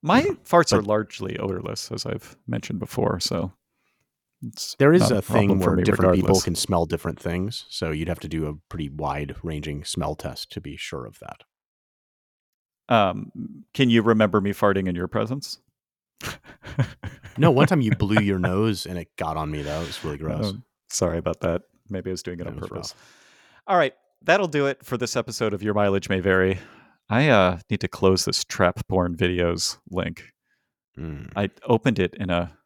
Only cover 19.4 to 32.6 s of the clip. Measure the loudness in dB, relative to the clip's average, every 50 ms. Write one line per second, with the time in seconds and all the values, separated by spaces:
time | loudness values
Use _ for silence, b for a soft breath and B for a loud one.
19.4 | -4 -4 -6 -6 -6 -6 -6 -6 -6 -6 -8 -8 -8 -8 -8 -6 -6 -6 -4 -2
20.4 | -4 -4 -4 -8 -14 _ _ _ _ _ -4 -2 -2 0 -2 -2 -4 -4 -6 -4
21.4 | -2 -2 -2 -2 -6 _ _ _ _ _ -10 -8 -6 -6 -8 -8 -8 -10 -10 -10
22.4 | -10 -10 -10 -10 -10 -10 -10 -12 -12 -12 -14 b b b b b b b b b
23.4 | b b b b b 0 2 2 2 2 0 _ _ _ _ _ _ 2 4 4
24.4 | 4 0 0 0 0 0 -2 _ -6 -6 -4 -4 -4 -2 -2 -4 -4 -4 -4 -2
25.4 | -2 -2 -2 -2 -2 0 2 2 2 2 2 0 0 0 -2 0 4 4 4 6
26.4 | 6 4 2 0 B B B B B B B B B _ 0 2 4 6 6 6
27.4 | 6 4 2 0 -6 _ -6 -4 -4 -6 -4 2 4 4 4 4 2 -2 -2 -4
28.4 | -4 _ 0 2 2 2 2 0 -6 _ 0 0 0 0 0 0 0 0 2 2
29.4 | 2 0 0 0 -4 -6 -6 -8 _ -8 -6 -4 -4 -4 -6 -10 -18 -20 _ _
30.4 | _ _ _ _ _ _ _ _ _ _ _ -12 -10 -10 -10 -10 -14 -10 -4 -4
31.4 | -4 -4 _ -8 0 2 2 4 _ 0 2 2 0 0 0 -4 -4 0 0 0
32.4 | 0 -4 -8 _